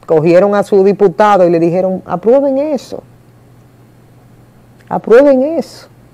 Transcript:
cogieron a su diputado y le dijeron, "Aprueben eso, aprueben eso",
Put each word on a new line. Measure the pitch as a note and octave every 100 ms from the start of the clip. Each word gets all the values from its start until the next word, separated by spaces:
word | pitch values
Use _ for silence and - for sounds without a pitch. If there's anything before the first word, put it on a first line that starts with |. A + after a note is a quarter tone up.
| -
cogieron | D#3+ D#3+ E3+ G3+
a | G3+
su | G3 G3+
diputado | G3 G3 G3+ D#3+ G#3+ G3+ F3
y |
le | E3+
dijeron, | E3+ F3 F#3 F#3+ -
"Aprueben | D3 G#3 C4+ C#4 C4+
eso, | D4+ C#4 - - - _ _ _ _ _ _ _ _ _ _ _ _ _ _ _ _ _ -
aprueben | F3+ - A3+ C#4+ C4
eso", | C#4 E4 A#3 - - _ _